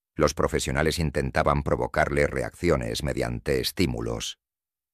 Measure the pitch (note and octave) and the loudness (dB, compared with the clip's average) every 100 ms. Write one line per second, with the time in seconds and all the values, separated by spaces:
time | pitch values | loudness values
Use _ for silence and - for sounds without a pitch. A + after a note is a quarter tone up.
0 | _ - D2+ - D2 D2 D2 C2+ D#2 D#2+ | _ 0 2 2 0 0 0 0 0 2
1 | D#2 D2 C2+ D#2+ D2 D2 D2 C#2+ A#1+ D#2 | -2 0 0 2 2 2 2 0 0 0
2 | D2 C#2+ C#2+ C#2 A1+ - E2+ C#2+ A1+ A#1 | 2 2 0 0 -6 -2 0 2 0 -4
3 | C2+ B1+ A#1+ A#1 D2 C2 - - D#2 A#1 | -4 -2 -4 -4 -2 -2 -2 0 0 0
4 | A1+ A1+ - - _ _ _ _ _ | -4 -4 -6 -12 _ _ _ _ _